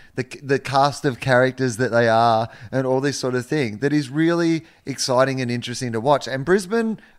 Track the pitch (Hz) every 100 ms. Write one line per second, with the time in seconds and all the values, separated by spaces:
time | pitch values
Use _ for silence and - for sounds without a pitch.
0 | - - 120 - 135 135 - 135 143 135
1 | 147 117 131 123 131 131 131 107 127 117
2 | 117 113 117 113 113 - 110 131 131 131
3 | 139 135 131 123 120 156 123 104 139 151
4 | 127 143 165 170 170 165 - _ - 127
5 | - 123 135 131 123 120 117 120 123 113
6 | 120 139 - 131 139 190 180 226 226 214
7 | -